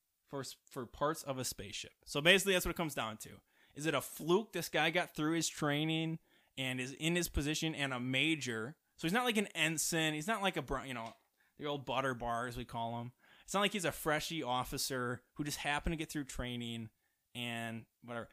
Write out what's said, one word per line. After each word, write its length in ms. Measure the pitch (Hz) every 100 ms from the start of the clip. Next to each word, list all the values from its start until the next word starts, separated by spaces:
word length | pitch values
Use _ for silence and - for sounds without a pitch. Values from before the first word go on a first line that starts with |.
| _ _ _
for 120 | 139
s-, 160 | 127 - _
for 160 | -
parts 380 | 117 - 147 160
of 160 | - 131
a 60 |
spaceship? 480 | 123 - 101 - - -
So 160 | - 143
basically, 340 | 151 190 190
that's 120 | 185 180
what 60 |
it 20 | 170
comes 180 | 165
down 220 | 139 113 110
to. 120 | - 104 - _ _
Is 120 | - 156
it 80 |
a 60 | 143
fluke 520 | - - 147 180 220
this 160 | 180 160
guy 220 | 165 156
got 240 | 170 165
through 200 | - 156
his 140 | 165 156
training 720 | - 151 143 160 160 160 160 - _ _ -
and 220 | 131 127
is 120 | 127
in 200 | 139 156
his 140 | 175 170
position 460 | - 143 156 160 156
and 180 | 139
a 60 | 127
major? 760 | 123 131 151 160 123 113 110 156 _ -
So 100 | 165
he's 60 |
not 120 | 214
like 120 | 247 220
an 100 | 202
ensign. 600 | - 156 160 - 165 156
He's 120 | 151 151
not 160 | 220
like 140 | 196 170
a 60 |
br-, 220 | 127 135
you 100 | 135
know, 200 | 123 113 - _ _ _ -
the 60 | 147
old 200 | 147 131
butter 280 | 123 135
bar, 340 | 123 120 117 123
as 80 | 120
we 80 |
call 340 | 113 120 117 117
him. 120 | 120 - _ -
It's 100 | -
not 60 | 185
like 120 | 202
he's 140 | 208 165
a 60 |
freshy 500 | - - 151 - 165
officer 800 | 123 127 123 139 - 131 123 123 -
who 100 | -
just 120 | 147 139
happened 360 | 151 147 175
to 20 | 165
get 140 | 156
through 120 | 156
training 680 | 139 - 123 120 117 117 113 - _ _ _
and 500 | 123 120 117 117 113 110 _
whatever. 240 | 117 120 110